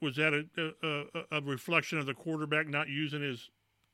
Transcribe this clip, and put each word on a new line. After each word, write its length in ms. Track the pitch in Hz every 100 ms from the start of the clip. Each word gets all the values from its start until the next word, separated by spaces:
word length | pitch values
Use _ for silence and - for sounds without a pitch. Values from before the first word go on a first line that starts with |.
was 140 | 151
that 180 | 127 156
a, 100 | 147 156 -
a, 320 | 160 - 160
a, 500 | 147 143 170 - 151
a 20 |
reflection 580 | 139 131 - 165 - 160
of 80 | 139
the 80 |
quarterback 540 | 131 165 156 151 151 156
not 200 | 147 156
using 340 | 143 151 147
his, 280 | 143 117 - _ _ _ _